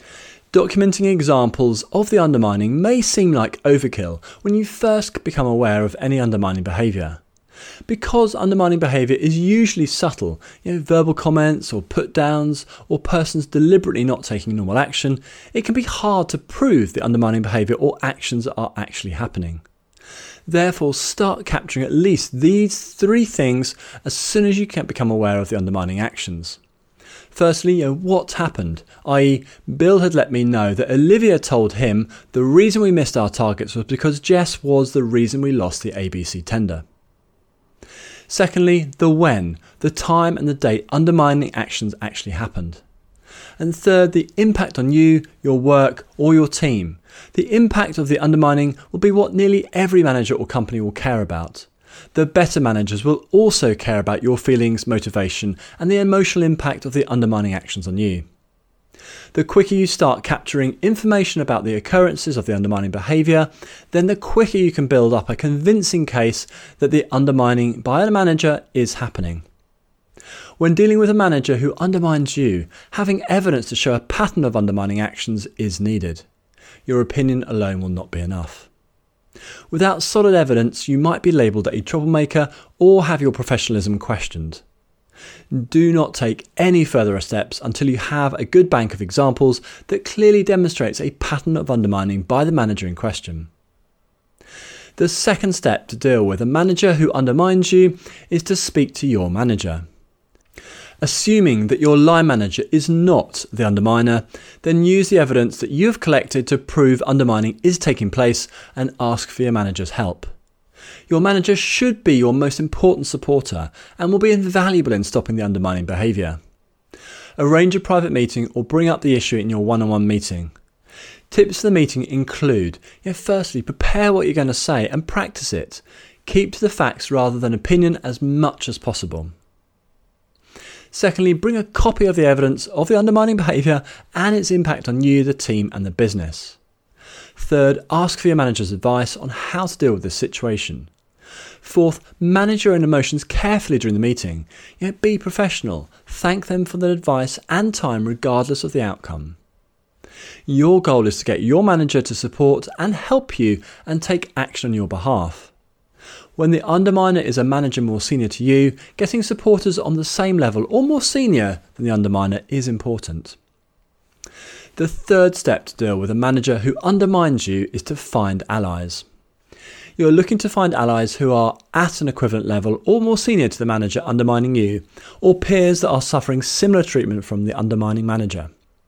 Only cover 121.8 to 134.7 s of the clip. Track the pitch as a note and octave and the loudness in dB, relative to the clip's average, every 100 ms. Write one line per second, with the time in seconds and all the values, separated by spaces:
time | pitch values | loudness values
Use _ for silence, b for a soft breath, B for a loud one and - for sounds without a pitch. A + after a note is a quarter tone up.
121.8 | C#3+ B2+ - C3+ C3 - C#3+ A2+ F2 - | 2 -2 -4 -4 -4 -2 0 0 -2 -6
122.8 | b b F#3+ F3 - G3 F3+ B2+ - - | b b -12 -8 -2 -2 -2 -8 -8 -2
123.8 | - G3+ G#3 F#3+ - D3+ C3+ A#2+ - C3 | 0 2 2 2 2 0 0 -2 -2 -2
124.8 | G#2+ D#3 D#3+ G#3 G3+ - - E2 - - | 0 -4 -4 -6 -6 -8 -8 -6 -8 -16
125.8 | b b b b - F#3+ G3 - G#3 - | b b b b -2 0 0 -2 -4 0
126.8 | B2+ - - C3+ B2 A#2+ A#2+ A2 - F3 | -4 -4 -4 0 0 0 -2 -2 2 2
127.8 | E3+ E3 B2+ B2 C#3 C#3+ D3 - - A2 | 4 0 -6 -4 -2 0 -2 -4 -10 -8
128.8 | - - F2 D#2+ E2 E2 _ _ _ _ | -8 -8 -8 -10 -12 -16 _ _ _ _
129.8 | _ _ _ _ _ _ B B B B | _ _ _ _ _ _ B B B B
130.8 | B - G3 F3+ F#3 E3 A3 A3+ G#3 - | B -2 -2 2 2 2 0 -2 -4 2
131.8 | A3+ A3 G3 F3 C#3+ C3+ C3+ C3 - D#3 | 2 2 0 4 4 4 2 0 -6 -4
132.8 | E3 G#3 A3 G#3+ A3 G#3+ E3 - D3 C#3+ | 2 2 4 2 2 0 0 0 2 0
133.8 | B B B E3+ G3+ G#3+ F3+ F3+ D#3+ | B B B -4 0 0 0 0 0